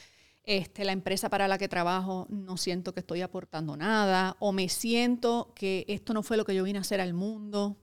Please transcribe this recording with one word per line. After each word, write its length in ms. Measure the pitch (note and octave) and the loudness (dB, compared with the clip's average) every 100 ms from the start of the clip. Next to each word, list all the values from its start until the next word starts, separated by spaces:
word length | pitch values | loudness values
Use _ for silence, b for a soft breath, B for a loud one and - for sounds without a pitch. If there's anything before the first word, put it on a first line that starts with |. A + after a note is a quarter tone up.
| b b b b | b b b b
Este, 400 | - G3 D#3+ - | 0 0 0 -4
la 60 | G3 | -2
empresa 400 | F#3+ F3+ F#3+ G#3+ | 0 0 0 2
para 160 | G3 G3 | 2 4
la 100 | F#3+ | 2
que 120 | G3 | 0
trabajo, 580 | F3+ F3 F#3 F#3+ F#3 - | 0 2 0 0 -4 -6
no 280 | G3+ F#3+ F3+ | -8 -6 -4
siento 360 | F#3 F3+ F3+ | -2 -2 -4
que 80 | F3+ | -6
estoy 200 | - F3+ | -4 -4
aportando 560 | F3+ F#3 - D#3 D#3 D3 | -4 -6 -8 -6 -6 -2
nada, 600 | F#3 A3 G3 F#3 F#3+ - | 0 4 4 4 2 0
o 100 | G#3 | 0
me 180 | F#3+ F#3 | 2 0
siento 840 | - A3+ A#3 B3 A#3+ A#3 A#3 - | 0 0 2 2 2 2 2 -2
que 300 | - F#3+ F#3 - | -4 -2 -2 -2
esto 260 | G3+ - | -4 -2
no 120 | G#3+ | -2
fue 120 | G#3 A3 | 0 0
lo 80 | |
que 100 | G#3 | 2
yo 100 | F#3+ | 0
vine 140 | F#3+ G3+ | 0 -2
a 20 | |
hacer 200 | F3+ G3 | 0 0
al 140 | F3+ | 0
mundo, 640 | F3 G3+ A3 G#3 G3+ G3+ G3+ | -2 -2 -6 -4 -2 -2 -4